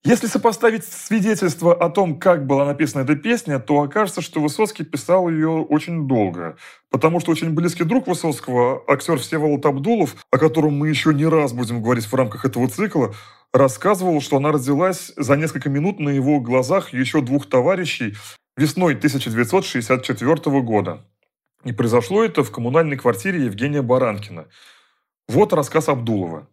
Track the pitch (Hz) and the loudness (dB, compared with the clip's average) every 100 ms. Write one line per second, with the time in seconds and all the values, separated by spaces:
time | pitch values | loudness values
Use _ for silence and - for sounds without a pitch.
0 | 147 240 233 - 233 - 233 220 - - | 4 2 2 2 0 4 2 2 -8 -16
1 | - 220 202 214 185 139 165 175 170 170 | -2 0 2 2 0 2 2 4 2 2
2 | 185 143 190 175 135 139 143 143 156 143 | 0 2 2 2 2 2 2 0 -2 -2
3 | 131 147 202 233 - 139 - 147 147 214 | -2 -2 0 -2 -2 -6 0 0 2 0
4 | 214 - 165 160 151 139 214 - 156 143 | -2 -4 -6 -2 -2 0 -2 -2 -8 -8
5 | - 185 180 160 160 160 - 151 165 170 | 2 2 2 0 0 0 0 0 0 -4
6 | 139 123 98 87 82 - - - _ 127 | 0 2 0 -2 -10 -12 -20 -20 _ 0
7 | 160 170 - 160 165 156 165 - 165 247 | 2 0 0 -2 0 0 -2 -2 0 0
8 | - 170 165 143 - 123 123 131 - 139 | 0 -4 -2 -4 -2 0 2 0 -2 -2
9 | - 151 - 160 151 143 147 135 156 233 | 0 -2 -2 -2 0 2 0 0 0 0
10 | 147 - - 131 156 160 151 143 151 147 | 0 -4 -2 2 4 4 2 2 0 0
11 | 160 143 160 160 143 120 113 120 110 120 | 2 2 2 2 0 -2 -4 -2 0 0
12 | 110 131 120 - 135 123 127 - 208 160 | 0 -2 -2 -2 -4 0 -2 0 -2 0
13 | 107 101 - _ _ 131 139 - 185 196 | -2 -4 -20 _ _ 4 4 2 0 2
14 | 180 156 135 135 147 151 127 143 185 180 | 2 0 0 0 2 0 2 2 2 -2
15 | - - 117 143 156 135 143 139 175 - | -10 -6 0 0 0 -4 -2 0 -2 -2
16 | 143 139 131 147 117 131 127 190 - 127 | -2 0 2 2 2 0 2 0 -2 -4
17 | 131 156 123 143 - 127 135 180 160 - | 0 0 0 -2 2 2 2 0 -2 -4
18 | 113 104 - - _ - 147 - 180 120 | -6 -8 -18 -20 _ -2 -2 2 0 2
19 | 156 139 135 113 110 190 185 127 110 127 | 0 0 -2 -2 0 0 0 -6 -2 -2
20 | - 120 120 160 160 139 120 107 92 78 | -2 -2 0 0 2 0 2 0 -2 -8
21 | _ _ _ _ _ _ 127 110 117 120 | _ _ _ _ _ _ -10 -4 2 2
22 | 117 202 226 160 131 - 120 151 160 135 | 2 0 2 0 -2 -4 0 2 0 0
23 | 123 110 143 143 127 98 143 147 120 127 | -2 0 -2 -2 -2 -2 -2 -2 0 2
24 | 120 104 101 85 80 _ - _ _ _ | 2 -2 -10 -16 -18 _ -20 _ _ _
25 | _ _ - 127 143 165 139 160 156 135 | _ _ -2 2 4 2 0 -2 0 -2
26 | 117 107 85 80 71 | -2 -2 -4 -8 -16